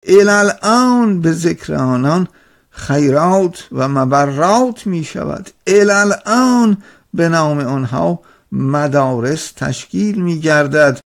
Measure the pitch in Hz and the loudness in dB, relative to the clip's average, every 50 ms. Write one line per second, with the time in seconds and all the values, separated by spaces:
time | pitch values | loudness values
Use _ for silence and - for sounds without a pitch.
0 | _ - 185 196 202 202 202 208 202 202 - - - 202 220 247 254 254 247 240 | _ 4 4 6 6 6 4 2 2 0 0 -2 -2 0 2 2 2 2 2 2
1 | 240 220 202 180 165 165 160 165 165 175 165 - - - 156 147 135 127 127 123 | 2 0 0 0 0 0 -2 0 -2 -4 -4 -4 -8 -8 -6 -4 -2 -2 0 0
2 | 127 139 156 180 185 170 _ _ _ _ _ _ _ _ _ - - - 139 147 | 0 0 0 0 -2 -4 _ _ _ _ _ _ _ _ _ -20 -6 -4 -2 0
3 | 147 139 131 143 160 180 185 190 190 180 180 - - - - 131 131 135 139 139 | 2 2 2 2 2 2 2 2 0 0 -4 -6 -18 -12 -6 -4 -4 -2 0 0
4 | 131 127 139 139 143 143 139 139 160 180 202 233 254 254 233 233 - 208 185 170 | 0 2 2 0 0 0 0 -2 0 2 2 2 0 0 -4 -8 -8 -6 -6 -6
5 | 156 - - 190 156 143 147 - 190 - _ _ _ - 190 208 208 208 202 202 | -6 -8 -8 -8 -8 -8 -8 -10 -12 -18 _ _ _ 2 2 4 4 4 2 2
6 | 208 202 202 - - 202 214 240 254 254 247 240 233 220 202 196 - - - _ | 2 0 0 -2 -2 -2 0 2 2 2 2 2 2 2 0 -2 -4 -16 -20 _
7 | _ _ - 175 170 165 165 165 160 151 147 143 143 120 135 139 131 123 - - | _ _ -4 -2 0 0 2 0 0 0 -2 -2 -4 -4 -4 -4 -4 -4 -4 -2
8 | 170 170 175 165 _ _ _ _ _ _ - 131 131 135 139 147 147 147 135 143 | -2 -2 -2 -4 _ _ _ _ _ _ -6 -4 -4 -2 -2 -2 -2 0 0 0
9 | 135 131 131 120 117 127 151 156 - - - - 135 139 131 - - - - - | 0 0 -2 -2 -2 -4 -4 -6 -8 -14 -12 -8 -6 -6 -6 -8 -10 -10 -6 -4
10 | 202 214 202 220 180 175 170 160 156 160 156 151 147 143 139 151 151 143 131 - | -2 -2 -2 -2 -2 -2 -4 -2 0 0 2 2 2 2 2 4 4 4 2 -2
11 | _ | _